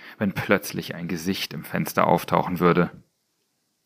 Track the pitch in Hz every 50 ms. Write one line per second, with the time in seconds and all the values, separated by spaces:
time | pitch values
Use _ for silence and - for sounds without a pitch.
0 | - - - - 110 98 - - - - 101 95 - - - 90 85 - - 85
1 | 87 85 87 80 82 95 95 - - - - 80 - - - 87 82 - - -
2 | 85 82 85 85 - - - 85 - 90 92 82 90 87 82 87 85 - - -
3 | - _ _ _ _ _ _ _ _ _ _ _ _ _ _ _ _